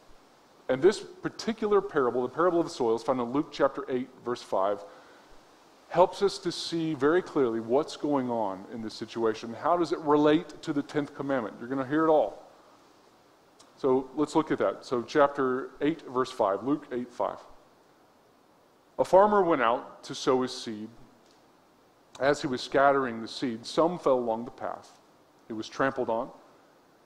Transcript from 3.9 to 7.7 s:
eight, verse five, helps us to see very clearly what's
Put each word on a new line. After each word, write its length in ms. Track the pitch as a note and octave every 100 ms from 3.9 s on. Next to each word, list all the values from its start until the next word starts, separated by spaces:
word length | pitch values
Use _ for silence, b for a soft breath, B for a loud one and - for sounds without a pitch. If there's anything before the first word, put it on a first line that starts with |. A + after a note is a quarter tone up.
eight, 180 | C3 C3 -
verse 180 | A#2 A#2+
five, 420 | - G#2 G2 G2+ - B B B B B B _ _ _ _
helps 320 | E3 F#3 -
us 160 | G3 -
to 160 | F3
see 400 | - - E3+ D#3+
very 300 | C#3+ C#3+ F3+
clearly 380 | - D3+ B2 A2+
what's 360 | A2